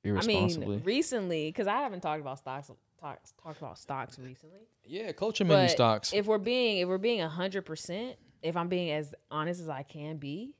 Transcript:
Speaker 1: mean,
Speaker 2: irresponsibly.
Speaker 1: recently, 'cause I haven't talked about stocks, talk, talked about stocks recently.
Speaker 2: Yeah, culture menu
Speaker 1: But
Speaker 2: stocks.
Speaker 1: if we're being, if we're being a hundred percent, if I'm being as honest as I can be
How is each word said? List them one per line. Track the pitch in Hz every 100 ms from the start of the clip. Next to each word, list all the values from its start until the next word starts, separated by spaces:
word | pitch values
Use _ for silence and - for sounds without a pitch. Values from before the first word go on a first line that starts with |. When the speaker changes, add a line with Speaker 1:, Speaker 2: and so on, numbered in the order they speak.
| 196
Speaker 1:
mean, |
Speaker 2:
irresponsibly. | 202 226 202 180 165 107 101
Speaker 1:
recently, | 170 254 330 240 185 165 151
'cause | 180 196
I | 226
haven't | 277 185
talked | 170 151
about | 139 139
stocks, | - 135 143 - _ _
talk, | 151 - - _
talked | 165 151
about | 139 82
stocks | - 135 131 -
recently. | 127 131 160 196 - _
Speaker 2:
Yeah, | - 175 220
culture | - 208 - 185
menu | 151 -
Speaker 1:
But |
Speaker 2:
stocks. | 151 117 107 -
Speaker 1:
if | 196 208
we're | 214
being, | 196 254 233 196
if | 180
we're | 190
being | 220 226
a | 160
hundred | 160 190 190 180
percent, | 156 - 180 247 - _ _
if | 160 170
I'm | 170
being | 180 170
as | 151 147 - _
honest | 147 156 175
as | 160
I | 135
can | 143 151 147 156
be | 139 156 254